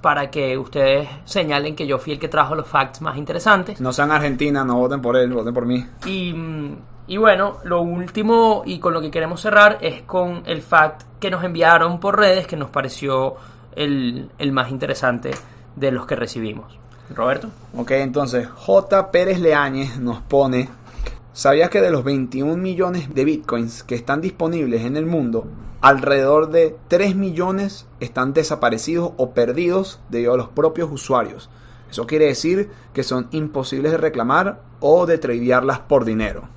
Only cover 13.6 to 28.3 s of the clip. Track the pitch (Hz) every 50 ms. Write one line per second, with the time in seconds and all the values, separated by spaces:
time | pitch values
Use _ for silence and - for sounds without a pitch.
13.6 | - - - - 147 147 143 135 127 120 120 131 135 - - - 147 143 135 135
14.6 | 123 120 135 131 147 - 135 - - 127 123 117 - 127 - - - - - -
15.6 | - - - - 135 139 127 120 - - 143 120 120 110 - 117 113 110 - 113
16.6 | 110 - - - - - - - - - - - 120 123 - - - 220 - -
17.6 | - - - 123 120 117 131 135 139 135 123 147 143 127 123 123 117 - - -
18.6 | - - 196 196 196 - 202 196 190 190 - 180 180 190 190 180 175 165 151 147
19.6 | 143 139 131 135 135 135 117 135 127 120 117 107 - - - 139 139 131 127 123
20.6 | 131 131 - - - - - - - - - - - - - - - 139 143 151
21.6 | 165 175 - 202 190 180 165 139 120 135 143 135 131 123 - 131 135 147 165 175
22.6 | 185 190 185 170 185 180 180 180 143 127 - 135 135 151 156 151 - - 117 117
23.6 | 117 117 117 - - - 123 120 120 - 139 147 165 185 185 - 170 160 170 170
24.6 | 151 127 117 113 113 120 135 151 156 165 170 160 135 120 113 113 107 - - -
25.6 | - - - - - 135 139 135 127 139 139 139 135 135 147 156 160 156 156 170
26.6 | 165 160 156 - - - 170 175 196 202 185 190 196 190 165 160 175 185 190 190
27.6 | 202 202 196 - - - - - 127 120 - 127 127 135